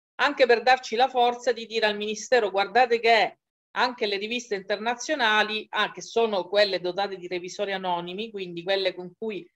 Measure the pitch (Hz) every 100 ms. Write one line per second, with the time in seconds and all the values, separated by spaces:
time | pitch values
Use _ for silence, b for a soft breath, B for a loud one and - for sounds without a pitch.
0 | _ - 277 285 247 226 233 254 - 226
1 | 262 254 240 240 262 226 220 226 214 208
2 | 208 214 - 247 202 190 196 226 247 233
3 | 226 226 165 - _ _ _ 196 247 247
4 | 214 196 214 247 - 196 190 202 220 247
5 | - 302 226 214 208 214 - 208 - -
6 | - 226 226 196 180 202 208 180 180 175
7 | 202 190 175 180 175 - 202 190 185 175
8 | 175 185 226 202 180 170 170 196 190 180
9 | 180 - 220 190 -